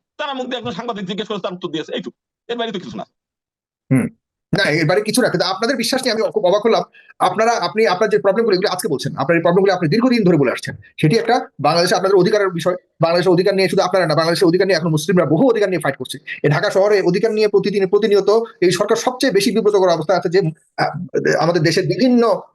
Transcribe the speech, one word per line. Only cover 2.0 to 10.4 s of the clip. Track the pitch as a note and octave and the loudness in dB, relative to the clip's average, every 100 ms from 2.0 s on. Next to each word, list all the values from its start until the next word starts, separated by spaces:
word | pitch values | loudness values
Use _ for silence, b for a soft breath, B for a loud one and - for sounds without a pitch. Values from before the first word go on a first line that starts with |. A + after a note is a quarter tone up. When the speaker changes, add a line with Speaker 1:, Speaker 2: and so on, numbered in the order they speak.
| - - _ _ - | -10 -16 _ _ -10
Speaker 1:
এর | A#3+ | -6
বাইরে | A3+ | -6
তো | F#3 | -8
কিছু | C#3 E3 | -10 -12
না। | - _ _ _ _ _ _ _ _ | -14 _ _ _ _ _ _ _ _
Speaker 2:
হুম। | C3+ F2 - _ _ _ F3+ | 0 0 -6 _ _ _ -2
না, | F3+ | 0
এর | D#3 D#3 | 0 0
বাইরে | F#3 | 0
কিছু | G#3+ B3 | 0 0
না। | G#3 | 0
কিন্তু | F3 F3+ | 0 -2
আপনাদের | F#3+ A#3 C4 | -2 -4 -2
বিশ্বাস | A3+ B3+ | -2 -2
নিয়ে | B3+ | -2
আমি | A3 G3 | -2 -2
খুব | - F3 | 0 2
অবাক | G#3 A3+ | 2 2
হলাম। | G3 - b b - | 0 -2 b b -4
আপনারা, | F#3 F#3+ A3+ | -2 0 0
আপনি | A3+ F3 G#3+ A3 | 0 -2 0 0
আপনার | F3+ G#3+ | 0 0
যে | G3+ | 2
প্রবলেমগুলো, | G3 G#3 A3+ F3+ | 2 0 0 0
এগুলো | G3+ | 0
আজকে | F#3 G#3 | -2 -4
বলছেন, | C3+ - - | -4 -4 -4
আপনার | E3+ E3+ | 0 2
এই | |
প্রবলেমগুলো | F3 F#3 G3 | 2 4 2
আপনি | F3+ D#3+ | 2 0
দীর্ঘদিন | A3 B3+ A#3+ | 2 2 2
ধরে | F3 | 2
বলে | D#3 | 4